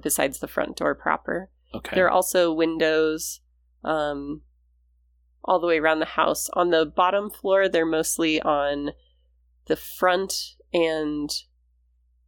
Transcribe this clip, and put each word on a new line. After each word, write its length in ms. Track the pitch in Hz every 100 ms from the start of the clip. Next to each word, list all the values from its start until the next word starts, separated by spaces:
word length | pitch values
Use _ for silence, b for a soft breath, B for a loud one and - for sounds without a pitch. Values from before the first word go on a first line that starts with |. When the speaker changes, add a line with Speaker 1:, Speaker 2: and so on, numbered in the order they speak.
Speaker 1:
besides 380 | 151 - 143 -
the 80 | -
front 300 | - - -
door 180 | 147 139
proper. 540 | - - - 170 190 _ _
Speaker 2:
Okay. 220 | - - 185
Speaker 1:
There 100 | 180
are 40 |
also 400 | 185 185 185 170
windows, 880 | 160 165 160 160 160 160 156 - - _ _ _ _
um, 580 | 147 156 147 143 143 151 - _ _ _ _ _ _ _ _ _
all 160 | - 180
the 80 | 170
way 120 | 160
around 200 | 156 156
the 60 | 156
house. 440 | - 160 151 -
On 200 | - 175
the 160 | 165 156
bottom 440 | - 180 202 208
floor, 400 | - 196 196 190
they're 160 | 175 165
mostly 560 | 160 160 - 165 156
on 500 | - 147 143 143 143 - _ _ _ _ _ _ -
the 100 | -
front 560 | - - 185 180 190 - - - _
and 560 | 175 165 160 151 147 147 - - _ _ _ _ _ _ _